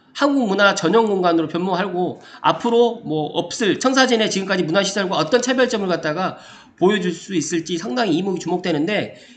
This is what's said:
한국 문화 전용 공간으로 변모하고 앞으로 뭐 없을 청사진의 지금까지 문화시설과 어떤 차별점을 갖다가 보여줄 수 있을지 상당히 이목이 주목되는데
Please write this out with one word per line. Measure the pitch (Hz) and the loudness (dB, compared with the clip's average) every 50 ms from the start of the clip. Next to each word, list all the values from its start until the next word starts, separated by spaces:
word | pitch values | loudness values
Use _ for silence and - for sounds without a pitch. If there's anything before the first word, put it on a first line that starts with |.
| _ _ - | _ _ -4
한국 | - 294 294 285 277 240 196 | 0 0 2 2 2 2 2
문화 | 196 202 202 196 190 | 2 4 4 4 4
전용 | - - 160 196 226 226 214 | 2 2 2 4 4 4 4
공간으로 | 202 190 180 175 170 165 160 156 | 2 2 2 2 2 2 0 0
변모하고 | 175 170 185 190 180 170 196 196 180 175 180 156 117 - - - - - | -2 -2 -2 -2 -2 -2 -2 -2 -2 -2 -4 -4 -4 -8 -14 -20 -10 -2
앞으로 | - 156 165 - - 240 233 233 240 233 226 - - | 0 0 0 0 0 2 4 4 4 4 2 -2 -6
뭐 | 147 156 156 151 | -4 -4 -2 -4
없을 | - - 170 175 - - - 233 190 - - | -2 -2 -4 -4 -4 -4 -2 0 0 0 2
청사진의 | - 262 262 262 262 247 240 220 214 190 | 0 0 2 4 4 4 2 2 0 0
지금까지 | - 196 190 190 190 185 165 | -2 -2 -2 -2 -2 -2 0
문화시설과 | 151 170 196 190 190 - 214 190 180 185 151 | 0 0 0 0 0 -2 -2 -2 -2 0 -2
어떤 | - - 262 240 | 0 2 2 0
차별점을 | 247 262 262 254 254 226 226 208 196 180 | 2 0 0 2 0 0 0 -2 -2 -2
갖다가 | 170 - 160 156 151 175 190 165 - - - - - - - - _ - | -2 -2 -2 -4 -2 -2 -4 -4 -6 -8 -14 -20 -20 -20 -20 -20 _ 0
보여줄 | 170 190 214 202 180 180 | 2 2 2 2 0 -2
수 | 170 - - - 190 | -4 -6 -8 -6 -4
있을지 | 165 139 - 175 165 165 - 180 165 | -4 -2 -2 -2 -4 -4 -4 -6 -6
상당히 | 190 240 247 254 233 196 147 | -6 -4 -4 -2 0 0 0
이목이 | 165 190 202 180 160 | 0 0 -2 -4 -4
주목되는데 | - 165 180 175 - 185 160 143 151 190 208 185 123 - - - - - - | -4 -4 -4 -2 -2 -2 -2 0 0 0 0 -2 -2 -4 -8 -14 -20 -20 -12